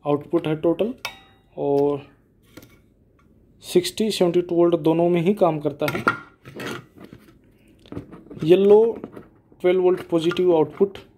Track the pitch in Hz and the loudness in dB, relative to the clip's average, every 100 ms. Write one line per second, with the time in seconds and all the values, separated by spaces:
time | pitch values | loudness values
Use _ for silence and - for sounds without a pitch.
0 | 147 147 - 170 160 156 170 165 214 254 | -2 -4 -2 -4 -2 -2 -2 -2 -4 -6
1 | - - _ _ _ - 143 143 143 143 | -14 -16 _ _ _ -8 -2 0 0 -4
2 | 143 _ _ _ _ - - _ _ _ | -10 _ _ _ _ -20 -20 _ _ _
3 | _ _ _ _ _ _ - 185 180 - | _ _ _ _ _ _ 0 0 0 -4
4 | 220 196 175 175 175 170 170 170 156 165 | -4 0 0 0 0 2 2 2 0 2
5 | 175 175 165 208 180 156 147 - 151 175 | 2 2 0 2 0 0 -6 -4 -6 -2
6 | - - - _ - - - - - - | -4 -4 -14 _ -20 -14 -12 -14 -16 -20
7 | - - _ _ _ _ _ _ - - | -20 -20 _ _ _ _ _ _ -18 -18
8 | - - - - 156 185 196 208 226 220 | -16 -20 -20 -8 2 4 6 6 4 -4
9 | - - - _ _ _ 180 185 180 180 | -14 -18 -20 _ _ _ 0 2 0 0
10 | - 170 165 170 180 165 151 - 202 - | -2 -2 -2 0 2 2 0 0 -2 -2
11 | - | -20